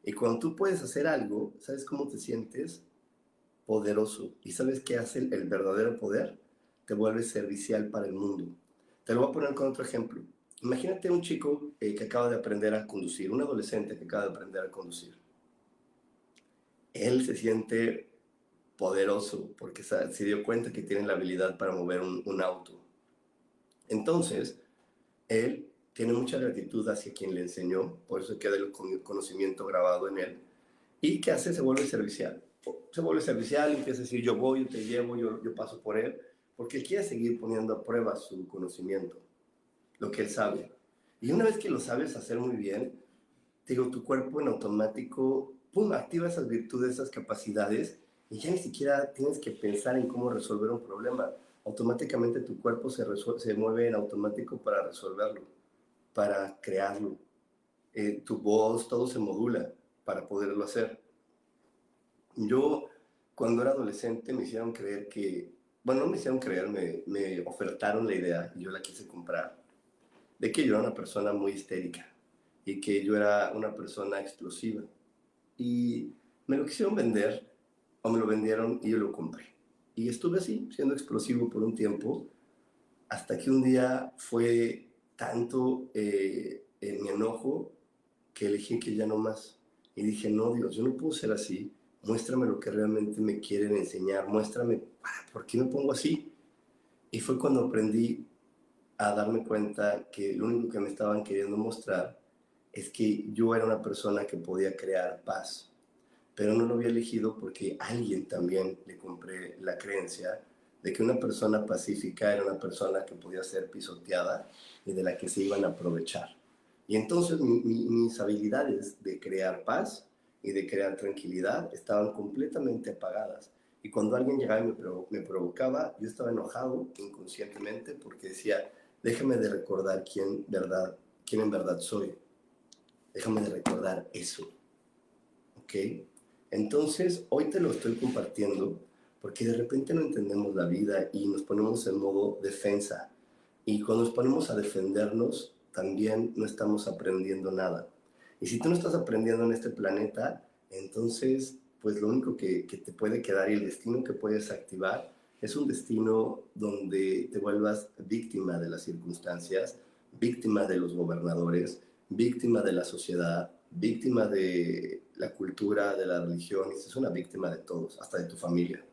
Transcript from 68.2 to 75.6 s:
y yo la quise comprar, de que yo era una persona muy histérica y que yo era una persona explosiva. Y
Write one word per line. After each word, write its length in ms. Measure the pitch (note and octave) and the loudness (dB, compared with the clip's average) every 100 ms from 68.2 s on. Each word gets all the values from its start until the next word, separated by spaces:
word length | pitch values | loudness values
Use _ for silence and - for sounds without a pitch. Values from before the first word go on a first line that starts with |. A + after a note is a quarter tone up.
| F2 E2+ F2 | 2 0 -2
y 100 | F2+ | -10
yo 60 | F#2 | -10
la 120 | F#2+ | -10
quise 240 | - - F#2+ | -12 -14 -16
comprar, 520 | F2+ E2+ E2+ D#2 - _ _ _ _ _ _ _ _ | -14 -6 -4 -4 -10 _ _ _ _ _ _ _ _
de 140 | A2 | 0
que 100 | D#3+ | 2
yo 120 | C3 | 4
era 80 | G#2+ | 4
una 100 | A#2 | 2
persona 400 | - - G#2 G#2 | -2 -4 -2 0
muy 200 | G2+ G2 | 2 0
histérica 600 | G2 - F#2 F2 - - _ _ _ _ _ | -2 -6 -6 -6 -10 -18 _ _ _ _ _
y 160 | - G2 | -8 -6
que 240 | G2+ G2+ | 0 0
yo 140 | G2 G#2+ | 4 4
era 360 | G#2 G#2 G2 | 6 4 2
una 200 | A2 G#2+ | -2 -6
persona 460 | - - - G2 G2 | -6 -10 -6 -4 -4
explosiva. 640 | G2 - F2+ - A2+ G#2+ G#2 _ _ _ _ _ _ | -6 -10 -12 -6 -4 -4 -8 _ _ _ _ _ _
Y 560 | - | -6